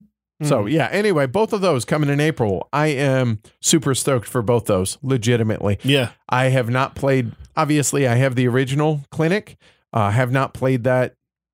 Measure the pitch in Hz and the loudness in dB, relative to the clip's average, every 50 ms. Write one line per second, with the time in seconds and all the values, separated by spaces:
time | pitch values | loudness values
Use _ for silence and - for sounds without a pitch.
0 | _ _ _ _ _ _ _ - 156 147 147 113 104 104 147 165 127 - - 196 | _ _ _ _ _ _ _ -6 -2 0 0 0 0 0 0 0 0 0 0 0
1 | 214 208 180 151 139 127 123 202 226 220 240 196 190 185 147 123 - - 156 151 | 0 2 2 2 0 0 0 0 0 0 -2 0 0 0 0 0 -2 -2 -2 0
2 | 151 143 143 143 151 160 - - 120 104 92 85 - - - 143 151 156 143 123 | 0 0 0 0 0 0 0 0 -2 -2 -2 -4 -4 -4 -2 0 0 0 0 0
3 | 143 135 131 131 127 120 110 104 - - _ _ - - 175 160 - 143 127 - | 0 0 2 2 0 0 -2 -4 -8 -14 _ _ 0 2 2 2 2 0 -2 0
4 | - 147 135 120 - - - 127 104 110 120 113 - - 101 92 95 - - - | 0 0 -2 -2 -2 -4 -4 -2 0 0 0 0 0 0 0 0 0 -2 -6 -8
5 | 139 131 135 123 104 120 120 113 113 107 101 - - 104 101 - - 131 143 139 | -4 -4 -4 -2 0 0 2 2 0 -2 -2 -2 -2 -2 -2 -2 0 2 2 2
6 | 120 - - _ _ - - 127 131 135 131 131 120 113 123 127 135 - - - | 0 -2 -6 _ _ -4 -2 0 2 2 2 2 0 0 0 0 -2 -2 -4 -4
7 | 139 139 135 135 120 110 - - - - _ 156 156 143 151 151 135 - - 143 | 0 0 2 0 0 -2 -8 -14 -20 -8 _ -2 0 2 2 0 0 0 0 0
8 | 139 123 117 123 135 135 123 127 127 123 117 131 135 127 139 151 151 156 156 143 | 0 2 2 2 2 2 2 0 0 2 2 0 0 0 0 0 0 0 -2 -2
9 | 143 - - - 156 160 185 214 208 - - - _ _ _ _ _ _ - 113 | -6 -8 -4 -2 -2 0 0 -2 -4 -8 -18 -20 _ _ _ _ _ _ -2 0
10 | 104 101 104 127 131 123 131 135 135 - - 113 127 131 131 123 110 127 127 127 | 0 2 2 0 0 0 0 0 -2 -2 -4 -2 -2 0 0 0 0 0 2 2
11 | 127 - - _ _ _ _ _ _ _ | 0 -2 -6 _ _ _ _ _ _ _